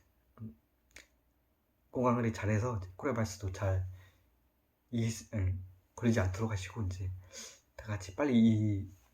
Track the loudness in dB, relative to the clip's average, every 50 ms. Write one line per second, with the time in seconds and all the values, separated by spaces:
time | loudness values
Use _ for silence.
0 | _ _ _ _ _ _ _ -14 -14 -14 -14 _ _ _ _ _ _ _ _ -20
1 | -20 _ _ _ _ _ _ _ _ _ _ _ _ _ _ _ _ _ -4 2
2 | 4 4 4 4 2 0 0 0 0 2 2 2 2 0 -2 -2 -6 -8 -12 -6
3 | -2 -2 0 0 -2 -2 -4 -6 -6 -6 -4 -2 0 2 2 2 0 -2 -8 -14
4 | -18 -20 _ _ _ _ _ _ _ _ _ _ _ _ _ _ _ -6 -2 0
5 | 0 0 -2 -4 -10 -8 -4 -2 0 0 -2 -2 -6 -12 -18 -20 _ _ -10 0
6 | 2 4 4 4 2 0 0 -2 -2 -2 -2 -4 -6 -8 -6 -4 -4 -4 -4 -4
7 | -6 -8 -8 -10 -14 -16 -16 -16 -16 -16 -18 -20 _ _ _ -16 -8 -8 -8 -6
8 | -8 -10 -4 0 0 4 6 8 8 8 6 6 4 2 0 -2 -4 -8 -12 _
9 | _ _